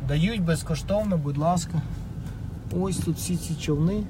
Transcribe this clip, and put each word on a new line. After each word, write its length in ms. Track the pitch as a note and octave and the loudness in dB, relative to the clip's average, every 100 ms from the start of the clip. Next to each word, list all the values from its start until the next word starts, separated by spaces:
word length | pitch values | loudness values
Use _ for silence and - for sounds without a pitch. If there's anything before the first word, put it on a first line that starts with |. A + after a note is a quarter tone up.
| C3+ | 0
Дають 360 | C#3+ F3 A3+ | 2 2 2
безкоштовно, 720 | E3 D#3+ - D#3 - G3+ G#3+ F3+ | 2 0 0 -4 0 0 2 2
будь 200 | C#3+ C#3 | 0 0
ласка. 440 | D#3 F3+ - D#3+ C3+ - - - - - - - - F3 | 2 2 2 -2 -2 -6 -6 -8 -8 -8 -8 -8 -4 -2
Ось 180 | F#3+ F#3 | 0 0
тут 180 | - D#3 | 0 0
всі 220 | - F3 | 0 -2
ці 180 | - D#3 | -2 -4
човни. 480 | - D3 E3 G#3 G#3 | 0 2 4 2 -2